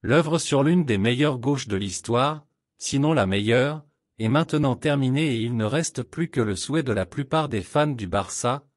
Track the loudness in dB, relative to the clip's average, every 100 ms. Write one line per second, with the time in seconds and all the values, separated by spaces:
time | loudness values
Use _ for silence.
0 | 2 2 2 -2 0 2 4 4 2 2
1 | 2 2 0 0 -2 -2 -2 -4 -4 -8
2 | -2 0 2 -2 _ _ _ _ -4 0
3 | 2 2 2 0 2 2 2 -2 -12 _
4 | _ _ 0 2 2 0 0 0 0 0
5 | 0 0 0 -2 -2 -2 0 0 -2 -6
6 | -10 -6 -4 -2 -2 -2 -2 -2 0 -2
7 | -2 -6 -4 -2 -2 -4 -2 0 0 -2
8 | -4 -4 -4 -4 -2 -4 _